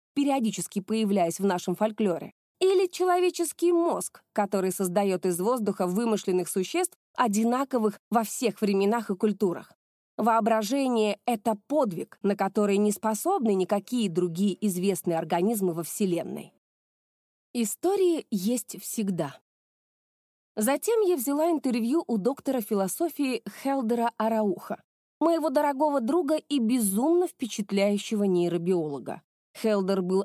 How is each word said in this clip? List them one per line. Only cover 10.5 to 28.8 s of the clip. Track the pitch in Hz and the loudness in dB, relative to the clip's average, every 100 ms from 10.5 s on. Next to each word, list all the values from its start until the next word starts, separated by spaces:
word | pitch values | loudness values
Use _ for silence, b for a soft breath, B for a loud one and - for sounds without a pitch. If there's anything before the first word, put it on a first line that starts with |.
| 220 208 277 262 233 214 - - | 2 0 0 2 2 0 0 -2
это | 220 233 208 - | -2 -2 -4 -2
подвиг, | 302 240 160 - - | 0 0 -2 -10 -4
на | 196 202 | -2 0
который | 196 214 208 196 | 0 0 2 4
не | 208 | 2
способны | 208 220 214 330 392 226 | 0 -2 -2 0 0 2
никакие | 190 180 202 - 247 202 | 0 2 0 0 -2 0
другие | 165 175 165 202 175 208 | 0 -2 0 0 0 -2
известные | 180 196 180 180 165 | 0 -2 -2 -2 -2
организмы | 165 170 196 220 185 | 0 0 0 0 0
во | 165 | -2
Вселенной. | 165 - 196 170 - 151 - _ _ _ _ _ _ _ _ _ _ | -6 -2 -2 -2 -4 -10 -14 _ _ _ _ _ _ _ _ _ _
Истории | 240 214 - 349 403 359 311 - | -2 -2 -2 0 2 2 2 -2
есть | 196 196 247 - - | -2 0 -2 -4 -12
всегда. | - - 202 170 143 - _ _ _ _ _ _ _ _ _ _ _ - | -8 -4 -2 -2 -4 -8 _ _ _ _ _ _ _ _ _ _ _ -2
Затем | 220 294 - 453 | 0 0 0 2
я | 381 330 | 2 0
взяла | 247 285 330 | 0 0 2
интервью | 320 262 240 233 320 - | 0 0 0 0 0 0
у | 226 | -2
доктора | 185 277 - 262 | 0 -2 -2 -2
философии | 208 208 190 - 330 - 269 226 - - | -2 -2 -2 -2 -4 -2 -2 -2 -6 -8
Хелдера | 269 277 226 233 233 - | -4 -2 0 0 -2 0
Арауха, | 220 220 214 180 - - _ _ _ _ | 0 0 0 -2 -6 -12 _ _ _ _
моего | 311 330 302 | 2 2 2
дорогого | 277 294 262 302 285 | 2 2 2 2 2
друга | 226 339 285 311 | 2 2 2 0
и | - 285 | 0 0
безумно | 220 254 202 196 285 349 359 | 2 2 2 2 2 2 2
впечатляющего | - 226 - 202 202 202 202 - 214 | -2 -8 -6 -2 2 2 0 -2 0
нейробиолога. | 202 175 175 170 170 180 | 2 2 2 0 0 0